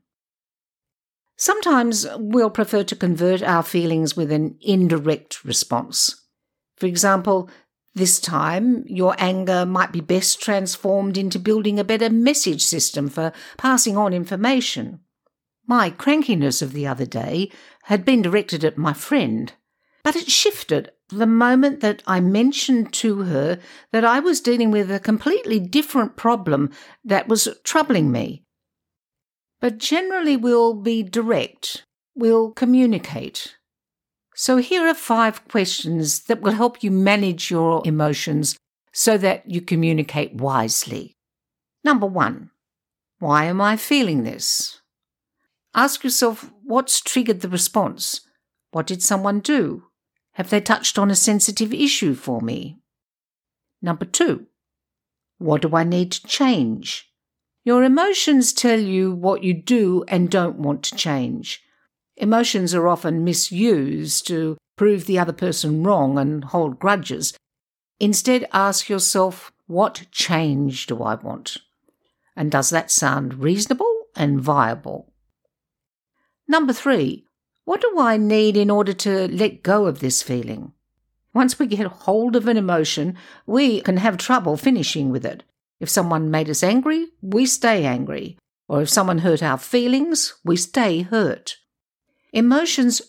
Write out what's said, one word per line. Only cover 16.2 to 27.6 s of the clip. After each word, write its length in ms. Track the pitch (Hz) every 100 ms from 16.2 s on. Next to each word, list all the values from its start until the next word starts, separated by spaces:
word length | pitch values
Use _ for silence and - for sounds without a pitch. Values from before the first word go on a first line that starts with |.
| 294 180 143 -
of 120 | 139
the 120 | 143 139
other 180 | 127 127
day 440 | 113 123 165 196 - - _
had 200 | - 202
been 180 | 180 254
directed 440 | 175 202 202 165 156
at 120 | -
my 140 | 156
friend, 640 | 143 - 285 139 110 123 - _ _ _ _
but 140 | 294 339
it 120 | 339
shifted 600 | - 427 415 - 151 - _ -
the 160 | 196 226
moment 520 | 226 247 262 277 277
that 200 | 214 208 -
I 120 | 185
mentioned 720 | 180 202 254 285 - 247 220
to 300 | - 226 202
her 360 | 185 135 151 175 - - -
that 120 | 220
I 160 | 226 247
was 220 | 349 294
dealing 300 | 240 240 226
with 180 | 208 190
a 100 | 196
completely 600 | 208 220 294 415 494 220
different 560 | 180 233 302 262 214 -
problem 560 | 226 233 175 143 143 - - -
that 240 | 226 196 -
was 200 | 220 220 -